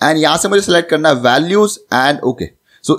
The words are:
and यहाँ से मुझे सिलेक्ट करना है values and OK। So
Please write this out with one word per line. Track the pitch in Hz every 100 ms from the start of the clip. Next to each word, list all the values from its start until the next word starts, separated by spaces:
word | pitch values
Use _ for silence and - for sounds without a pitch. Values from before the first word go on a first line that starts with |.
and | 143 156
यहाँ | 151 165
से | 196
मुझे | 202
सिलेक्ट | 196 175 170
करना | 156 156
है | 131
values | 120 127 165 202 214 - _ 120
and | 135 143
OK। | 123 127 85 - _ _
So | -